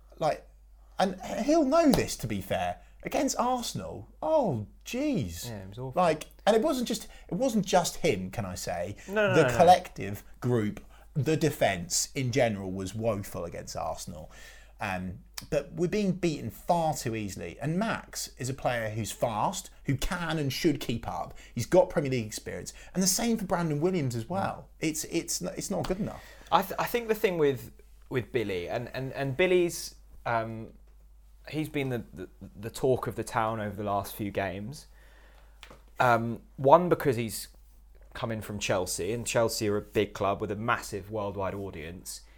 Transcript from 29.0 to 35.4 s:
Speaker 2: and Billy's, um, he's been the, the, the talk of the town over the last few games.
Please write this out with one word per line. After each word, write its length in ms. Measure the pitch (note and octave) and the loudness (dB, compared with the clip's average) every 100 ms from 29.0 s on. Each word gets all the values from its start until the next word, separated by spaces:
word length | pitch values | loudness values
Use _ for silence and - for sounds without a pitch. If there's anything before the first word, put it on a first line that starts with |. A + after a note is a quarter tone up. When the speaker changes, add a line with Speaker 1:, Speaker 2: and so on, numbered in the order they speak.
| C3 | -6
Speaker 2:
and 240 | - C#3 C3 | -4 -2 2
Billy's, 560 | F#3 F3+ F3 - - - - - - | 4 6 4 -2 -10 -14 -20 -10 -2
um, 420 | A#2 A2+ A2+ A2+ - - - - - - - - | 0 -2 -8 -12 -16 -20 -20 -20 -20 -20 -20 -8
he's 200 | D3+ D3+ | -6 -4
been 200 | D3 C3+ | -2 -2
the, 140 | B2 - | -4 -6
the, 160 | E2 F#2 - G2 - | -12 -14 -14 -18 -12
the 100 | G#2+ | -10
talk 340 | - C3 B2 - | 0 2 2 0
of 100 | A#2 | -4
the 80 | |
town 360 | G#2+ A#2+ A2 A2+ | -2 0 0 -2
over 160 | G#2 F#2+ | -4 -4
the 80 | |
last 320 | G2+ G2+ F#2+ - | 0 0 -2 -6
few 160 | G#2 | -4
games. 560 | G2 G2 F#2 G#2+ D3+ - - - - - - | -2 -2 -4 -8 -12 -16 -20 -20 -20 -20 -20